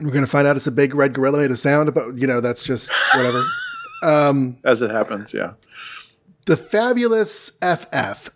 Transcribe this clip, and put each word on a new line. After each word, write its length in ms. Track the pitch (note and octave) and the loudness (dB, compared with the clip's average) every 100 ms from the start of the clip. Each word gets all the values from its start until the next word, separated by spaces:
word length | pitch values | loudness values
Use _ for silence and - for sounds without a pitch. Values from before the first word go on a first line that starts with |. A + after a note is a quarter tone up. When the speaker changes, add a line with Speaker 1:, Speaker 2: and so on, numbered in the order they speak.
Speaker 1:
We're 120 | D3+ | -2
gonna 140 | C#3 C3+ | 0 2
find 200 | C#3+ C#3+ | 2 4
out 100 | C#3 | 2
it's 100 | C3+ | 0
a 60 | |
big 220 | A#2 C#3 | 2 2
red 180 | C#3+ C#3 | 2 0
gorilla 260 | B2+ C3 D3 | 2 0 2
made 120 | C#3+ | 0
of 80 | B2 | 0
sound, 340 | C#3+ D3 D3+ | 2 2 2
but, 220 | D#3 A#2+ B2+ | 0 -4 -2
you 100 | C3 | 0
know, 140 | A#2+ | 0
that's 240 | A#2+ B2 - | 0 -2 -2
just 240 | B2 - - - | -2 -2 -2 0
whatever. 300 | C3 B2 B2 - | 2 2 0 -2
Speaker 2:
<laughs> 40 | - - - - - | -6 -10 -14 -16 -4
Speaker 1:
Um, 580 | E3+ D3+ D3 C#3 B2+ B2 | 2 4 4 2 -2 -2
Speaker 2:
As 160 | C3 A#2 | 0 2
it 120 | A2+ | 0
happens, 420 | A2 G#2+ G#2 G#2 | -2 -4 -6 -8
yeah. 200 | G#2 F2+ A2+ _ - - - - _ _ _ - | -8 -8 -10 _ -18 -16 -14 -16 _ _ _ 0
Speaker 1:
The 100 | E3 | 0
fabulous 1000 | - G#3 A#3+ A#3+ A#3+ A3 G#3 - - - | 0 0 2 2 2 2 0 -2 -4 -2
F 280 | F3+ E3 - | -2 -2 -4
F 380 | C3+ - - - | -4 -4 -8 -10